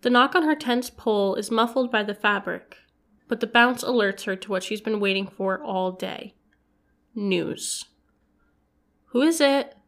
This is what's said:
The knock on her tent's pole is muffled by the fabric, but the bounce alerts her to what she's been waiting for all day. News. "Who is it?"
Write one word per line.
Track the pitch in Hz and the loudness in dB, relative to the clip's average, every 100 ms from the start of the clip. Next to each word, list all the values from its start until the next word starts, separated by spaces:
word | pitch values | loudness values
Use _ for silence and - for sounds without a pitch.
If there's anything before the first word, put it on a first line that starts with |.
The | 247 | 4
knock | 247 254 | 4 4
on | 359 | 4
her | 311 | 2
tent's | 302 247 247 247 | 0 0 -2 -2
pole | - - 214 196 | -6 -2 0 0
is | 190 208 | -2 -2
muffled | 226 233 240 247 | 0 0 0 0
by | 226 | -2
the | 208 | -2
fabric, | 208 208 202 202 175 - - _ _ _ _ _ | -2 0 0 -4 -10 -12 -20 _ _ _ _ _
but | 226 | -4
the | 226 | 2
bounce | 240 240 247 | 4 4 2
alerts | - 247 202 190 | -2 0 0 -2
her | - | -6
to | 190 196 | -8 -4
what | 190 | -6
she's | 185 214 | -4 -8
been | 214 214 | -4 -2
waiting | 202 196 190 | 0 -2 -4
for | - 190 190 | -4 -4 -4
all | 294 190 185 | -4 -2 -4
day. | 185 185 - 202 _ _ _ _ _ _ _ _ | -4 -10 -10 -14 _ _ _ _ _ _ _ _
News. | 233 202 180 165 - - - - _ _ _ _ _ _ _ _ _ _ _ _ | -6 -2 0 -2 -6 -8 -10 -12 _ _ _ _ _ _ _ _ _ _ _ _
"Who | 240 | 2
is | 302 330 | 2 4
it?" | 285 277 277 - | 4 4 0 -10